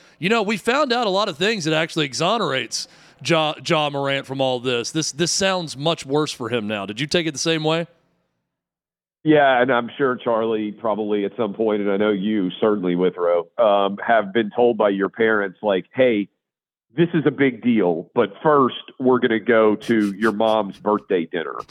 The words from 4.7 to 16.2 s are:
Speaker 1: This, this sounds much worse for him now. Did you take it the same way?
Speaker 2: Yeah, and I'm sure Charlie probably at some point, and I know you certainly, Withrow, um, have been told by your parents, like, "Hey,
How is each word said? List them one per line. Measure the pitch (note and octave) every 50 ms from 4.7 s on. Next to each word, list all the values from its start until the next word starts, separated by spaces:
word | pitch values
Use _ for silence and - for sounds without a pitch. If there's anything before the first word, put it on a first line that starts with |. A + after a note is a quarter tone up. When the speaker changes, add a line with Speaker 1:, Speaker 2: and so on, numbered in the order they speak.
| B2 A#2+ A2+ -
Speaker 1:
This, | - D#3 D3+ -
this | - C#3 F3 D#3
sounds | - - G3 F#3+ F#3 F#3 E3+ D3 - C3
much | C#3+ E3 E3 - - C3+
worse | C#3 D3+ D#3 -
for | - - B2 A2
him | B2 A#2+ G#2 G#2
now. | G#2+ G2+ G2 F#2+
Did | G#2+ A2
you | D3
take | D3+ - F3+ D#3+ D#3+
it | D#3
the | D#3
same | - E3 E3 D#3+ D#3
way? | D#3 D#3+ E3 E3+ - _ _ _ _ _ _ _ _ _ _ _ _ _ _ _ _ _ _ _ _ _ _ _ _ _ _ -
Speaker 2:
Yeah, | D#3 D3+ D3 C#3+ C3+ C3 B2
and | B2 C3
I'm | B2 A#2+ A#2+ A2 -
sure | - C#3+ B2+ B2
Charlie | G#2+ - B2 A#2 A2 A2+ A2+ A2+ G#2+ G#2+ G#2
probably | G#2 - - A2+ G#2 G#2+ G#2+ G#2 G#2+ G#2 G2
at | G2 - -
some | A2+ G#2 G2
point, | A2 A2+ A2 G#2 G#2 G2+
and | G2+
I | G2 G2
know | G#2+ G#2+
you | G#2 F#2+ F#2+ G#2+ G#2+ G#2 F#2 F2+ - -
certainly, | A#2 A2 G#2 G#2 F2+ F2+ F2
Withrow, | F2 F#2 F2+ F2 F2+ F2 F2 F2 E2+ E2+ - _ -
um, | A#2 G#2+ G2+ G2+ G2 G2 G2+ G2+ -
have | A#2 A#2 A2 G#2 G2 F#2+
been | A#2 A2 G2+ -
told | A#2+ B2 A#2+ A#2+ G#2
by | G#2+ G#2
your | G2 G2 G2 F#2
parents, | - - A2+ A2 A2 G#2 G2+ F#2+ E2+ _
like, | G#2+ G#2+ G2 F#2 F2+ _ -
"Hey, | B2+ C3 B2+ A2+ G#2